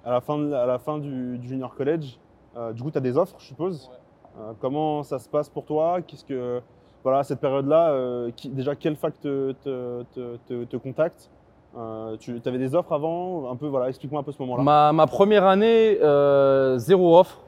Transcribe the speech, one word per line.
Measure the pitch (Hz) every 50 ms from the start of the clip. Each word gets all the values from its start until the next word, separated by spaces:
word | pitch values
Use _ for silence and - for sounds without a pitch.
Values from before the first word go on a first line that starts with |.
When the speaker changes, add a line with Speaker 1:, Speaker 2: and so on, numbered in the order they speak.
| _
Speaker 1:
À | 120
la | 123 123
fin | - - 151
de, | 147 147 147 143
à | 127 123
la | 127 127
fin | 123 - 151 151 151
du, | 143 143 135 127 123 123 123 120
du | 123
junior | 123 131 131 127 123 -
college, | - 135 139 165 165 151 131 117 _ _ _ _ _ _ _ _
euh, | 120 117 113
du | 113 117 120
coup, | 160
t'as | - 151
des | 131 127 123
offres, | 147 185 - - -
je | -
suppose. | - 135 - 160 190 180 135 - -
Speaker 2:
Ouais. | - - _ _ _ _ _ - _ - 110
Speaker 1:
Euh, | 110 113 98
comment | - 131 139 151 156 156 151 147
ça | 139 - 143
se | 131 -
passe | _ - 147 151 -
pour | _ 151 -
toi ? | - 151 151 160 170 175 185 170
Qu'est-ce | - - - -
que, | - 139 127 123 123 123 123 120 _ _ _ _ _ _ _ _
voilà, | 131 131 139 139
cette | - 143 123
période-là, | - 139 135 139 139 139 156 160 170 160
euh, | 143 131 127 123 123 123 120 120 117
qui, | - - 135
déjà, | 135 135 127 143 143
quelle | 143 - 165 151
fac | - - 156 143 _
te, | - 143 139 139 135 135 135
te, | _ _ 139 131 123 123 123 120 120 123 _ _
te, | 127 123 120 120 123 _
te, | _ 123 120 120
te | 120 -
contacte ? | 120 - 135 127 - 156 175 _ _ - _ _ _ _ _ _ _ _ _ _
Euh, | 120 117 113 110 110 113 110 110
tu, | 107 - - 120 120
t'avais | - 135 123 127
des | 131 131 135
offres | 175 170 - 165
avant ? | 147 147 165 165 175 180 185 185 165 135 123
Un | 127
peu, | 120 147
voilà, | 151 139 131 123 131
explique-moi | 127 - - 131 147 147
un | 131
peu | 151
ce | 135 - 135
moment-là. | 127 123 123 139
Speaker 2:
Ma, | 147 151 147 151 151 156
ma | 160 156
première | - - - 196 208 214 208 185
année, | 190 190 196 214 226 226 226 220 220 202 -
euh, | - 151 143 143 143 143 139 139 139 135 135 135 135 131 127
zéro | 127 113 151 196 180 180 170 165 175
offre | 185 - - - -